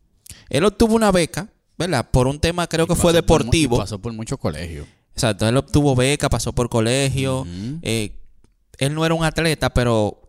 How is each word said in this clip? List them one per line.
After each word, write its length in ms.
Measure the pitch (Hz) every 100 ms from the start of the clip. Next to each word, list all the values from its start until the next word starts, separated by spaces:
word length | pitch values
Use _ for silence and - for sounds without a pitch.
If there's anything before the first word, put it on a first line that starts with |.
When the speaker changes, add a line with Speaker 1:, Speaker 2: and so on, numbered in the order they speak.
| _ _ - - -
Speaker 1:
Él 140 | - 208
obtuvo 280 | 202 226 226
una 160 | 214
beca, 380 | 180 160 - 196 _ _ -
¿verdad? 280 | 175 139 -
Por 160 | 127 127
un 120 | 147
tema, 280 | 165 175 170
creo 180 | 160 165
Speaker 2:
Y 40 |
Speaker 1:
que 60 | 170
fue 160 | 175
Speaker 2:
pasó 140 | 165 160
por 140 | 160
mu-, 60 | 113
Speaker 1:
deportivo. 300 | 165 143 117
Speaker 2:
y 20 |
pasó 200 | 101 104
por 140 | 117
muchos 240 | 110 113 139
colegios. 480 | 101 76 87 76 73 _ _
Speaker 1:
Exacto, 320 | - 120 101 110
él 80 | 127
obtuvo 380 | 143 151 147 127
beca, 340 | 131 143 143
pasó 240 | 120 120
por 160 | 110 120
colegio. 720 | 117 110 131 139 127 135 131
Speaker 2:
Ujú. 380 | 90 87 110 156
Speaker 1:
Eh, 340 | 165 113 104 - - - _ _ _ -
él 160 | 139 156
no 100 | 165
era 80 |
un 120 | 165 160
atleta, 440 | 151 165 151 127
pero 480 | 131 120 113 104 -